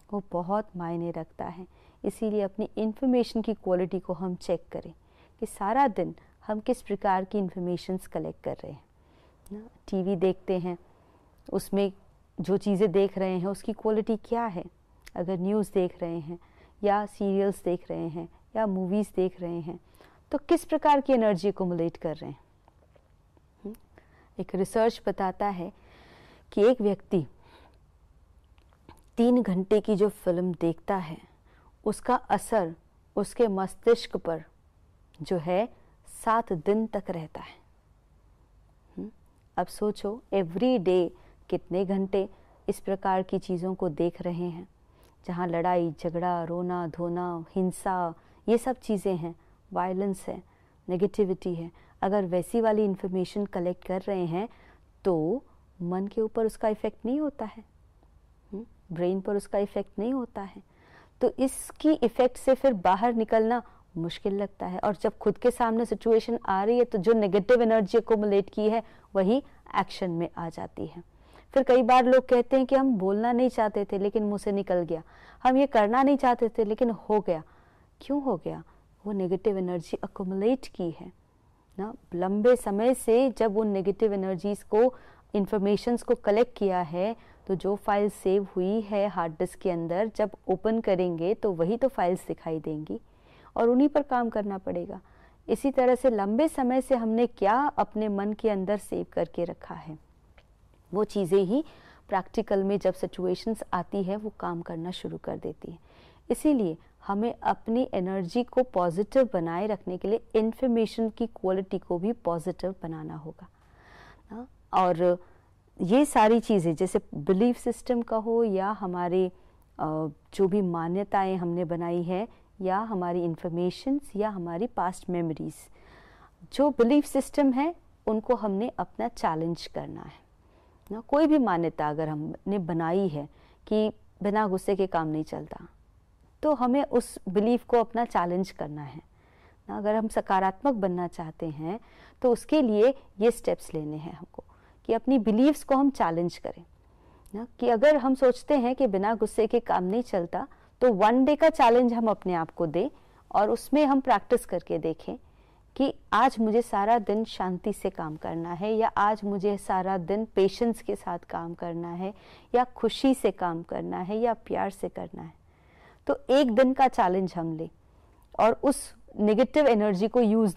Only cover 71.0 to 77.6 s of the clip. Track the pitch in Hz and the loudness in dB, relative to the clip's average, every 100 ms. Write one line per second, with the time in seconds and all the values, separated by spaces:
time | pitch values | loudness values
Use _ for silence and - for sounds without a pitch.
71 | - _ - - - 269 254 247 226 254 | -20 _ -20 -20 -2 2 4 4 6 6
72 | 247 262 254 247 240 262 254 269 269 214 | 8 6 6 2 4 2 4 4 4 2
73 | 190 202 240 240 254 247 214 208 202 196 | 0 0 0 2 2 2 -2 -2 -4 -2
74 | 202 220 208 202 208 202 196 180 165 160 | -2 -2 -2 -2 -2 -2 0 0 -2 -6
75 | - - - - 254 262 277 226 208 254 | -10 -20 -20 -2 2 4 4 4 4 4
76 | 269 269 262 240 226 233 208 220 240 190 | 4 4 2 2 0 0 -2 0 -2 -2
77 | - 214 185 160 - - | 0 0 0 -4 -6 -20